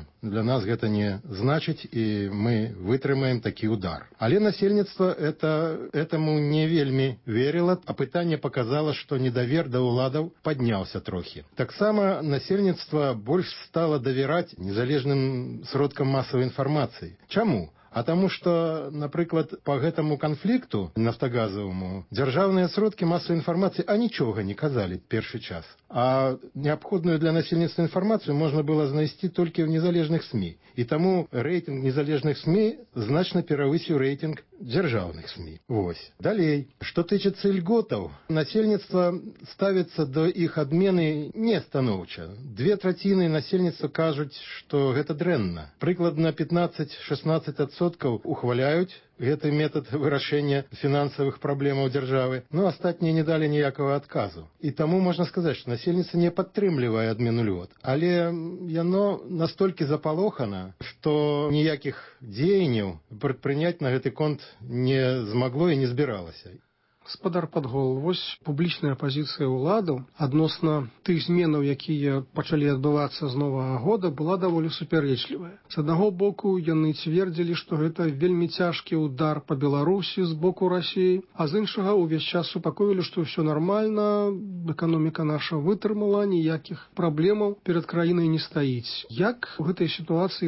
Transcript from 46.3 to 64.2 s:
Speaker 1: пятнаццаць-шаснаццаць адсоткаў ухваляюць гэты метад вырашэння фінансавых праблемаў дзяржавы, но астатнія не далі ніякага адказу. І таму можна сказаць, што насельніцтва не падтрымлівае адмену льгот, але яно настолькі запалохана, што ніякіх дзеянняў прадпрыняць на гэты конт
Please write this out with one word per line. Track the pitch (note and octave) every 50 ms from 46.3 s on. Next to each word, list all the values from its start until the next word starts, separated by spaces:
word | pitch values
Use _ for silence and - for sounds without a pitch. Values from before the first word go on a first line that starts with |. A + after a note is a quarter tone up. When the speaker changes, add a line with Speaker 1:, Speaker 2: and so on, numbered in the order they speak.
| D3
Speaker 1:
пятнаццаць-шаснаццаць | - D#3+ - E3 F3 F3 E3+ F3 - D#3 C#3 - - - - D3+ C#3 - D#3 D#3+ D#3+ D#3+ D#3+ C#3+ -
адсоткаў | D3 C3+ - - F3 F3 E3+ - - C#3 A#2 G2+ -
ухваляюць | - A2 - - A#2+ B2 B2 C3 C#3 D3+ E3+ F#3 F#3 - - _ _ _ - C3
гэты | B2+ D3+ D3 - D3+ D3
метад | D3+ D#3 D3 - D#3 C#3 - A#2
вырашэння | D#3 C#3 D#3 C#3+ C#3 - - D3 D3 C#3+ C#3+ C#3 C#3 C#3 - - -
фінансавых | - C#3+ C#3 C#3+ C#3+ C#3 - - C#3+ C#3 C3+ -
праблемаў | - C#3 C#3+ C#3 C#3+ C#3+ C#3 C#3 C#3 C3 B2
дзяржавы, | C#3+ C3 B2+ C3+ C3+ B2+ C3 C3 B2+ - -
но | - D#3+ G3+ F#3
астатнія | D3 - - F3 E3+ - F3 D#3+ D#3+
не | D#3+ D#3
далі | D#3 E3 D#3 D#3 D3
ніякага | D3 D3 D3 C#3 - - C#3+ C#3 C#3
адказу. | C#3+ C#3 - - D3 A2 G2 - D#2+ D#2+ - _ _
І | - D3 B2+
таму | - D#3+ D#3 F3 F#3+
можна | F#3 F3+ E3+ - F3+ C#3+
сказаць, | - F#3+ E3+ D#3+ B2+ -
што | - -
насельніцтва | A#2+ A#2 - F3+ E3+ F3+ F3 - - E3+
не | F3 F3 F3
падтрымлівае | - F3+ F3 - - G3+ F#3+ E3+ C3+ B2 A#2+ A2 A2 A2+ A2+ A2
адмену | G#2 A#2+ A#2 A2+ A#2 A#2
льгот, | G#2 F#2+ F2 F2 - - _ -
але | B2+ C3 D3 E3 F3+ F3+ F3 E3+ E3+ E3+ E3+ D#3+ E3 F3+ F3+ F#3 F3 D#3+
яно | E3 E3+ F3 F#3 G3 G3+ G3+ F#3+ - - A#2+
настолькі | F3+ D#3+ E3 D#3 - - G3 F#3+ F3+ - E3
запалохана, | C3+ D3+ D3 - D#3 D#3 E3 G3 G#3+ - - B2+ G#2 G2+ F#2 F#2 F#2+ - -
што | - - - - - D#3 D3+ D3+ D3 D3 D3 C#3+ D3+ D3+ C#3+
ніякіх | D3+ D3+ D#3+ D3+ C#3+ - C#3+ B2+ - - - - _ B2+
дзеянняў | A2+ G2 A2 C#3+ F#3 G3+ G3 F3+ D3 A#2+ A2 G2+ F#2+ F2 D#2+ - _ A#2 G#2
прадпрыняць | - C#3 C3 B2 - C#3 C#3 C#3+ D#3+ F3 F3 F3 D3+
на | C3 B2+
гэты | C3 - C3+
конт | - -